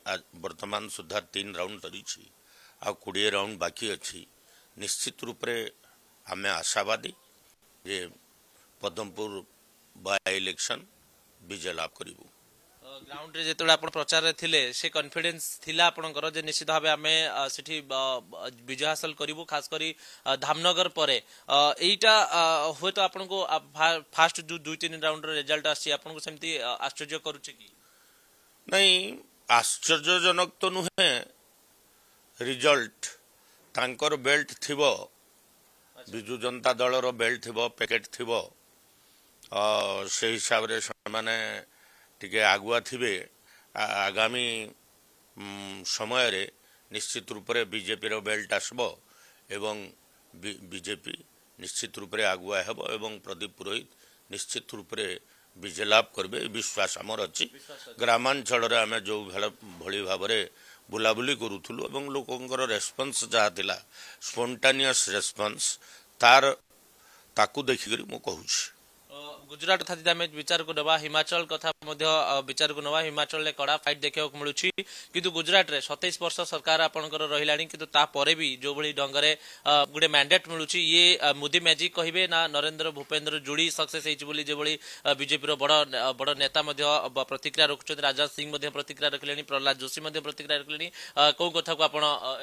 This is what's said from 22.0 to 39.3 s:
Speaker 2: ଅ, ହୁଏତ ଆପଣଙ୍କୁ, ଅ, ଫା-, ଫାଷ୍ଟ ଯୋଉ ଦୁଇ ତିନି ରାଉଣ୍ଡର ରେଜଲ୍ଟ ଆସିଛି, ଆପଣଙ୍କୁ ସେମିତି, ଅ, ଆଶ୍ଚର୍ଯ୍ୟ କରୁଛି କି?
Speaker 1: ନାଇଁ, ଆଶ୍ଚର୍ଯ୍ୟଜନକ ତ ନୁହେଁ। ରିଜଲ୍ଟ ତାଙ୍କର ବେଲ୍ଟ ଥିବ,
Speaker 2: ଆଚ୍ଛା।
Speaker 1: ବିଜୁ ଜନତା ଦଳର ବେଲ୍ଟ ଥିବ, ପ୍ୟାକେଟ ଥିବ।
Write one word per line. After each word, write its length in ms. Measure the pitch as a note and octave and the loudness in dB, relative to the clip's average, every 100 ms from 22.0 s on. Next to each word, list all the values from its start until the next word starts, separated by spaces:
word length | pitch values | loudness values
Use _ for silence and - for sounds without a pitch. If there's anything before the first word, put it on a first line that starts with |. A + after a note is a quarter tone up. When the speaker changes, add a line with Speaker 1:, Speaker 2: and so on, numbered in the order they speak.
| A3 A3 E3 | 6 6 6
Speaker 2:
ଅ, 120 | E3+ E3 D#3+ D#3 | 4 4 4 0
ହୁଏତ 280 | D3 F#3 G3+ | -2 -4 0
ଆପଣଙ୍କୁ, 380 | F#3 F#3+ F#3+ F#3+ | 0 -2 -6 -4
ଅ, 160 | F3 D#3 | -2 -2
ଫା-, 440 | C#3 D3 D#3+ E3 - | -4 0 2 2 -2
ଫାଷ୍ଟ 240 | - E3 - | 4 4 4
ଯୋଉ 180 | D#3+ E3+ | -8 -8
ଦୁଇ 180 | D3 D#3+ | -6 -6
ତିନି 200 | E3 D#3+ | -6 -2
ରାଉଣ୍ଡର 300 | D#3 D#3 D#3 | 0 0 -2
ରେଜଲ୍ଟ 360 | D3+ C#3 D3+ D3+ | -2 0 0 2
ଆସିଛି, 240 | D3 D#3 | 0 0
ଆପଣଙ୍କୁ 300 | C#3+ D#3 D#3 | -2 -4 -10
ସେମିତି, 300 | D#3+ D3+ E3 D3+ | -10 -8 -6 -4
ଅ, 120 | A#2+ A#2 | -4 -4
ଆଶ୍ଚର୍ଯ୍ୟ 380 | C3+ - D3 D#3 | -6 -6 -8 -6
କରୁଛି 340 | D#3 C#3+ - | -6 -8 -14
କି? 160 | A2+ G#2 _ _ _ _ _ _ _ _ _ - | -18 -20 _ _ _ _ _ _ _ _ _ 0
Speaker 1:
ନାଇଁ, 500 | F#3+ G3 F#3 G3 B3+ - _ - | 4 6 6 2 -10 -18 _ 4
ଆଶ୍ଚର୍ଯ୍ୟଜନକ 1000 | A#2+ - - - D#3+ D3+ F3+ F3+ F3 F3+ - | 4 4 0 2 2 4 4 4 4 0 0
ତ 40 | |
ନୁହେଁ। 460 | F#3+ F#3 E3 - F3 A#2+ - _ _ _ _ _ _ _ _ _ _ - | -2 0 -2 2 2 2 -4 _ _ _ _ _ _ _ _ _ _ -8
ରିଜଲ୍ଟ 600 | B2 B2+ D3 C#3 A2 - - - _ _ _ _ _ | -6 2 4 4 2 -8 -14 -14 _ _ _ _ _
ତାଙ୍କର 380 | - B2+ A#2 D3+ D3 | -2 -2 0 0 2
ବେଲ୍ଟ 340 | B2+ D3 C#3+ - | 4 2 2 -8
ଥିବ, 180 | - C#3+ C#3+ | -6 2 4
Speaker 2:
ଆଚ୍ଛା। 1300 | G2+ - _ _ _ _ _ _ _ _ - - | 4 -4 _ _ _ _ _ _ _ _ -20 -12
Speaker 1:
ବିଜୁ 220 | A2 G#2 B2 | -10 -8 -6
ଜନତା 340 | B2 B2 B2 | -6 0 0
ଦଳର 340 | A#2 B2+ B2+ B2+ | 2 2 2 0
ବେଲ୍ଟ 320 | A#2 A#2 B2 | 0 0 0
ଥିବ, 260 | A#2 A2 A#2 | -4 -4 -4
ପ୍ୟାକେଟ 360 | - A2+ A2+ - | -2 0 0 -2
ଥିବ। 240 | - A#2 A#2 - - _ _ _ _ _ _ _ | -8 -4 -4 -4 -14 _ _ _ _ _ _ _